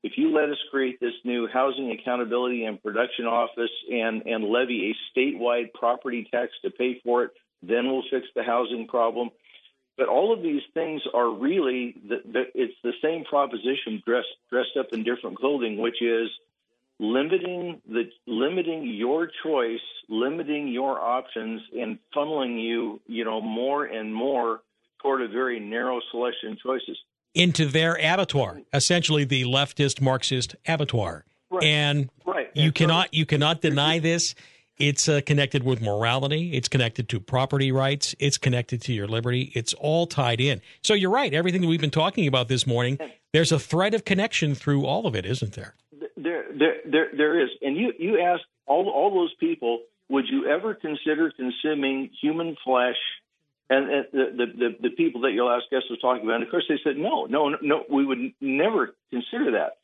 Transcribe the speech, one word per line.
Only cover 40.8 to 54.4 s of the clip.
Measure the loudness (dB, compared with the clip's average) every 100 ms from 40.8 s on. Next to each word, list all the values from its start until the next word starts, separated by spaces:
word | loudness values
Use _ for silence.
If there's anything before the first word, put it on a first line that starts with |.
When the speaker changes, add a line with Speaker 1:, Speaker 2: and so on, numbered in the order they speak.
Speaker 2:
So | 2
you're | 2 4
right. | 2 2
Everything | 2 2 2
that | 2
we've | 2
been | 2
talking | 2 2 2 2
about | 2 2
this | 2 2
morning, | 2 2 -2 -6 -14 _
there's | 4 4
a | 2
thread | 2 2 2
of | 0 0
connection | 0 2 0 0 0
through | 2 2 2
all | 0 0
of | -2
it, | -2
isn't | -2 -2
there? | -6 -14 _ _ -14 -14 -6
Speaker 1:
There, | -4 -4 -6 2
there, | 2 2 2
there, | 2 2 2
there | 2 4
is. | 0 -2
And | -4 0
you, | -2 -2
you | 0 2
asked | 4 0 -2 _ 0
all, | 2 2
all | 2 2
those | 4 0 0
people, | -2 0 0 -2 -4 _ _
"Would | 0 0
you | -2 0
ever | 0 0
consider | -6 -6 -4 -2 0 0
consuming | 0 -6 -2 -2 0 0 -2 -6 -4
human | -2 -2 -4 -6
flesh?" | 0 2 2 0 -6 -10 _ _ _ _ _
And, | 2 4
and | 0 0
the, | 0 0
the, | 2